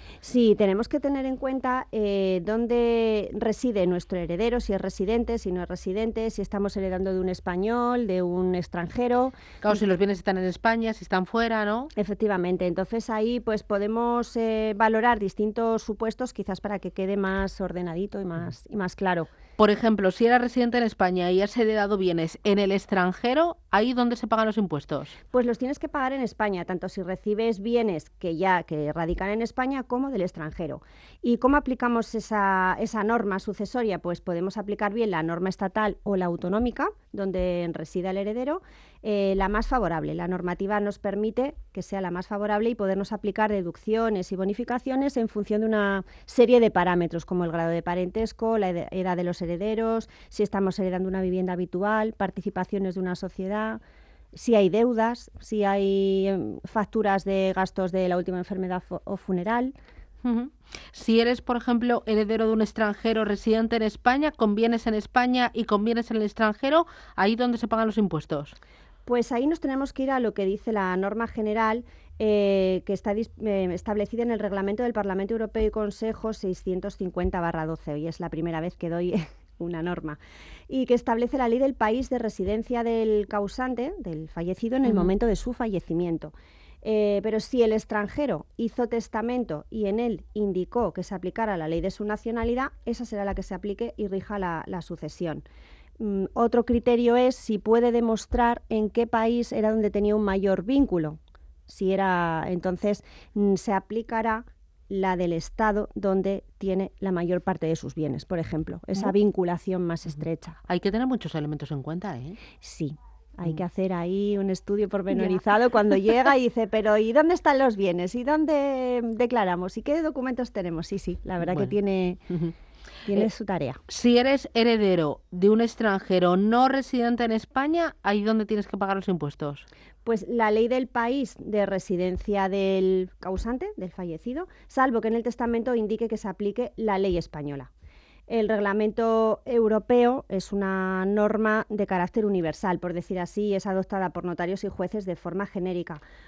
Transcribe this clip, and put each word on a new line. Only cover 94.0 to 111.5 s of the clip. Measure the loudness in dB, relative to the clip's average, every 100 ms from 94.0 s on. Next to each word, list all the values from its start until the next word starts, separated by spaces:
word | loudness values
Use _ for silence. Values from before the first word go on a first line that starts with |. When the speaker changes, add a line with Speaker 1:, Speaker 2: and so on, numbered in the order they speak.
| -4
Speaker 1:
rija | -4 -4 -4
la, | -4 -4 -6
la | -8
sucesión. | -8 -10 -10 -6 -6 -6 -10 -20 -20 -20 -20 -8
Mm, | -4 -2 -2
otro | 0 2 4
criterio | 2 2 4 4 6 6
es | 4
si | 2 -2 -2
puede | 4 4 4
demostrar | 4 2 0 0 2 2 0 -2
en | -2 0
qué | 0 0
país | 2 2 2 0
era | 0 2
donde | 2 2
tenía | 2 2
un | 2
mayor | 2 2 2 2
vínculo. | 2 4 4 2 -2 -6 -16 -20 -20 -20 -16
Si | -4 0
era, | 2 2 2 2 0 -2
entonces, | -2 -2 0 0 0 -4 -20 -6
mm, | 2 2 2
se | 2
aplicará | -2 -2 -6 -4 -2 0 -2 -6 -20 -20 _ -6
la | -2 0 2
del | 0
estado | -2 -4 0 2 2 -2 -2
donde | 0 2 2 -2 -6 -8
tiene | -2 0 -2 -4
la | -2
mayor | 0 0 0
parte | 0 -2 0
de |
sus | -2 -4 -4
bienes, | -4 -4
por | -4 -4
ejemplo, | -2 -4 -4 -8 -6
esa | -2 2
Speaker 2:
Ujú. |
Speaker 1:
vinculación | 4 4 2 0 -2 -2 -2
más | -2 -4
Speaker 2:
Ujú. | -6
Speaker 1:
estrecha. | -6 -6 -6 -8 -12 -4
Speaker 2:
Hay | -2
que | 0
tener | 0 0
muchos | -2 -4
elementos | -4 -4